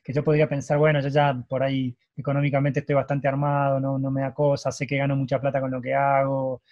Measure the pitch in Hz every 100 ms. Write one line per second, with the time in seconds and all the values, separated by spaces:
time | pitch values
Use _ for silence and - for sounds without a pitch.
0 | - 135 147 151 151 143 123 147 156 147
1 | 139 143 143 127 - 131 135 135 127 -
2 | _ - 131 139 143 139 143 139 - 139
3 | - 143 135 135 147 143 139 135 135 135
4 | 135 135 135 135 147 139 135 - 123 139
5 | 139 135 131 131 139 139 131 127 123 135
6 | 139 139 135 135 131 127 _